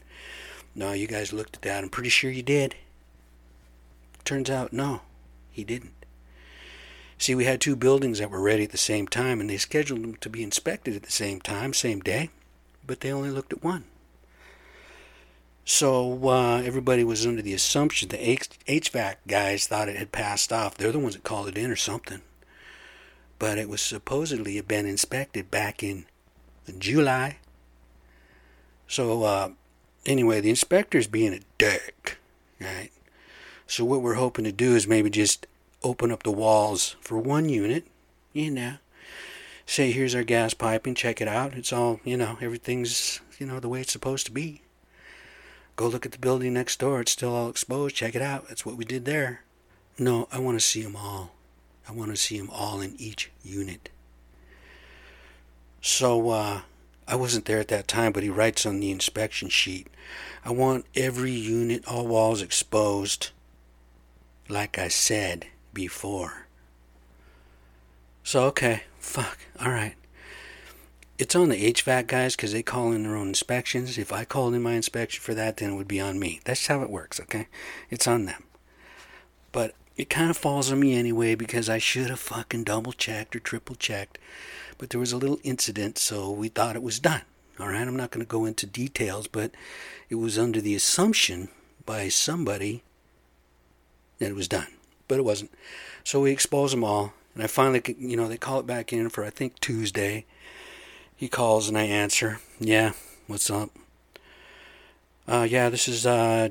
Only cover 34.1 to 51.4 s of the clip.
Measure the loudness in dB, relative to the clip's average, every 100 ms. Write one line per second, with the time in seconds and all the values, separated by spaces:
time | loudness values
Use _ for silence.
34.1 | 2 2 0 -2 2 6 6 8 6 6
35.1 | 4 4 2 -4 _ _ -6 -4 0 0
36.1 | 0 -2 2 6 6 6 0 -2 -6 -6
37.1 | -2 2 2 2 2 2 0 -4 _ _
38.1 | _ _ -4 -2 -2 -6 -8 _ -20 -20
39.1 | -18 -16 -18 -20 -18 -4 2 2 2 0
40.1 | 0 2 2 2 0 0 0 0 -2 -2
41.1 | -2 -2 -2 -2 -6 -4 2 2 0 -2
42.1 | -2 -2 -2 -6 -6 -4 -2 0 -2 -2
43.1 | -6 -12 -12 -8 -6 -4 -4 -4 -4 -4
44.1 | -4 -4 -6 -8 -10 _ _ _ _ -20
45.1 | -20 -20 -20 -20 -20 -16 -4 -2 -2 -8
46.1 | -2 0 2 2 0 -2 -2 0 0 0
47.1 | 0 0 -2 -2 -4 -4 -4 -2 -2 -4
48.1 | -2 -2 -4 -8 -10 -10 -8 -6 -4 -2
49.1 | 0 -2 -6 _ _ _ _ _ 0 2
50.1 | 2 0 -2 0 2 2 0 -6 -10 -10
51.1 | -10 -12 -18